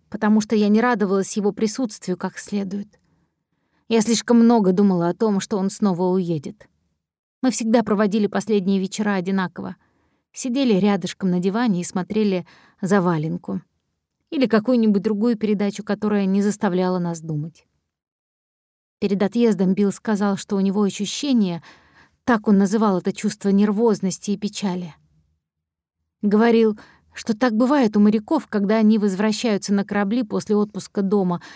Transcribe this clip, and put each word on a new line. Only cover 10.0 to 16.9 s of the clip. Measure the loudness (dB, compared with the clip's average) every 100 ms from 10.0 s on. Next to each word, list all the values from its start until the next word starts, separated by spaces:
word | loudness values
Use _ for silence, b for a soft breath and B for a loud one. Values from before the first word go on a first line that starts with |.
| _ _ _
Сидели | -10 -6 -2 2
рядышком | 2 2 0 -4 -4 -2
на | 0
диване | 0 0 0 0
и |
смотрели | -2 -6 -4 -2 0 -2 -6 b b b
"Заваленку" | 0 2 2 0 -2 -6 -8 -10 -12 _ _ _ _ _ _
или | -2 0
какую-нибудь | 2 2 2 2 2
другую | 0 0 0 0
передачу, | 0 0 -2 -4
которая | -6 -4 -2 0 0
не | 2
заставляла | 0 0 -2 0 0